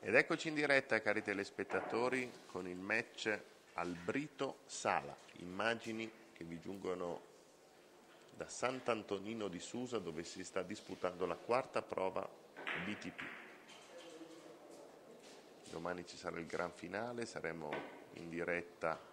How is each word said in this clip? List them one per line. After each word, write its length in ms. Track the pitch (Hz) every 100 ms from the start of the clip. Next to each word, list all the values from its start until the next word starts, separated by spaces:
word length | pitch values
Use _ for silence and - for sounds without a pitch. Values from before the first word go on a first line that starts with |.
| 98
Ed 60 | 117
eccoci 320 | 151 165 160
in 80 | 151
diretta, 440 | 147 139 131 110
cari 180 | 107 104
telespettatori, 1080 | 107 98 98 - 98 95 - 113 123 127 123 - -
con 200 | 92 92
il 80 | 90
match 640 | 98 110 120 - 113 104 - - -
Albrito 880 | - 87 85 87 120 151 - 135 - -
Sala. 500 | - 117 87 71 71 -
Immagini 800 | - 87 95 110 117 113 110 110 - -
che 100 | - 82
vi 140 | 85
giungono 640 | 90 98 92 90 90 85 - - - - - - - - - - -
da 160 | - 82
Sant'Antonino 1000 | - 120 131 123 113 98 98 98 113 104
di 120 | 87
Susa, 400 | - 120 123 117
dove 240 | 87 78
si 200 | 85 -
sta 200 | 90 -
disputando 640 | 90 104 - 92 92 90 90
la 80 | 85
quarta 480 | - 120 135 117
prova 440 | - - 95 92 95 - - - - - 90
B 120 | 104
T 140 | -
P. 100 | - - - - - - - - - - - - - - - - - - - - - - - - - -
Domani 340 | 82 85 90 85
ci 100 | -
sarà 220 | 90 85
il 80 | 80
gran 240 | 78 87
finale, 560 | - 87 95 120 120 117
saremo 420 | - 85 82 76 73 - - -
in 160 | - 85
diretta 720 | 82 85 87 87 - 82 78 -